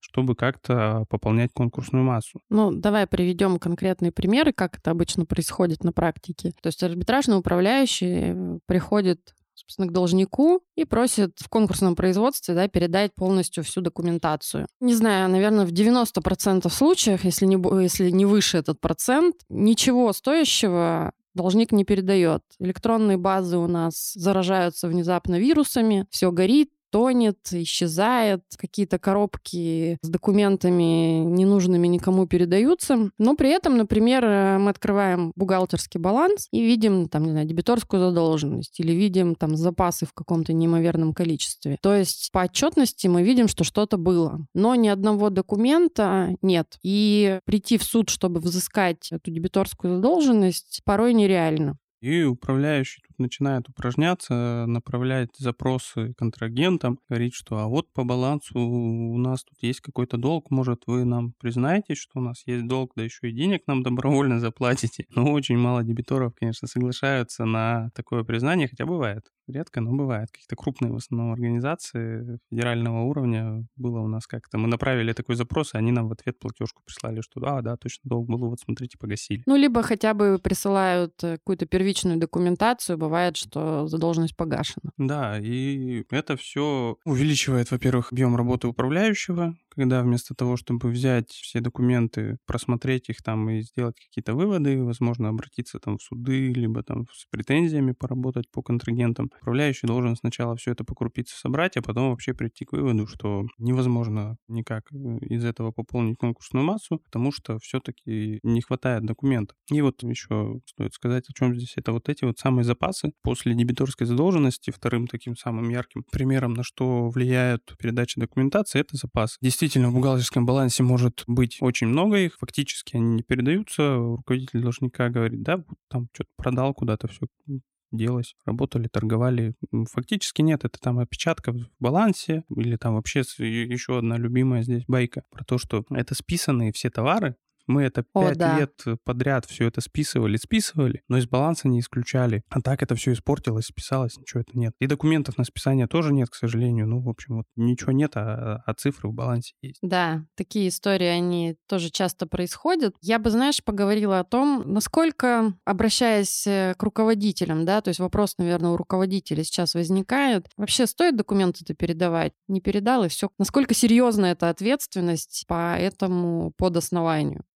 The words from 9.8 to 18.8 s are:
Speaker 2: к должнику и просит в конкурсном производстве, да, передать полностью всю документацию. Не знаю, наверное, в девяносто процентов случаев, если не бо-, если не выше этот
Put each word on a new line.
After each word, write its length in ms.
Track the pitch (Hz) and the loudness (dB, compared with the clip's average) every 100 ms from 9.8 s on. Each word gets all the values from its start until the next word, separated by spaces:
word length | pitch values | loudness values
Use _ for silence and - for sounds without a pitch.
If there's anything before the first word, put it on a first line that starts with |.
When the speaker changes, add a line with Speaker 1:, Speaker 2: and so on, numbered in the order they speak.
| 185 | -2
Speaker 2:
к 40 | |
должнику 680 | 175 180 185 190 - 302 359 - - | 0 2 2 2 4 4 4 0 -4
и 80 | |
просит 540 | 320 226 247 - 190 - | 0 2 2 2 0 -2
в 80 | - | -2
конкурсном 460 | 226 208 - 190 | 2 2 2 2
производстве, 600 | 170 185 185 240 - - | 2 2 2 0 0 -2
да, 120 | 170 196 | 0 2
передать 460 | 175 175 185 208 | 2 2 2 0
полностью 480 | - 185 190 - - | 0 0 2 0 -4
всю 180 | 151 - | -6 -4
документацию. 840 | 170 - 170 170 160 151 - - - - | -4 -2 -2 0 0 -2 -4 -8 -8 -2
Не 140 | 247 | 2
знаю, 360 | 233 220 190 185 | 4 4 4 4
наверное, 340 | 185 208 214 | 4 4 4
в 60 | 185 | 2
девяносто 500 | 170 214 247 226 - | 4 4 4 2 0
процентов 520 | 180 185 202 190 170 | 0 0 2 2 2
случаев, 500 | - 294 370 226 190 | 2 4 4 4 2
если 220 | 190 - 190 | 2 2 4
не 100 | 190 | 4
бо-, 220 | 180 190 | 4 4
если 300 | 185 - 180 | 2 2 2
не 160 | 185 202 | 4 6
выше 320 | 208 - 175 | 4 4 0
этот 220 | 151 160 | 0 -2